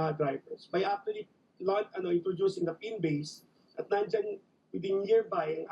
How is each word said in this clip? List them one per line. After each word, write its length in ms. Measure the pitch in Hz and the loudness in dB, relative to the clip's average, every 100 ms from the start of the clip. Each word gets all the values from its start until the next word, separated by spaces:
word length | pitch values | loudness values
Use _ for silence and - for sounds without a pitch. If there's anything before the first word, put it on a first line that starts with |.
| 160 | 2
drivers? 560 | 151 151 139 - - - | 2 0 -2 -8 -14 -4
By 160 | 180 196 | 0 0
actually 400 | 403 - - - _ _ _ | 0 -2 -6 -8 _ _ _
launch, 320 | 185 202 202 | 0 0 -2
ano, 160 | 190 180 | -4 0
introducing 560 | 175 185 175 190 - | 0 0 2 0 2
the 100 | 170 | -2
pin 280 | 165 214 220 | -2 -8 -4
base, 400 | 160 147 151 - - _ _ | 0 0 -4 -12 -20 _ _
at 160 | - - | -12 0
nandyan 480 | 403 415 427 214 202 - _ _ | 0 2 0 -2 -6 -12 _ _
within 320 | 190 190 196 | -6 0 0
nearby 600 | 202 226 196 180 156 160 | 4 4 4 0 0 -2
ang 40 | 160 | -4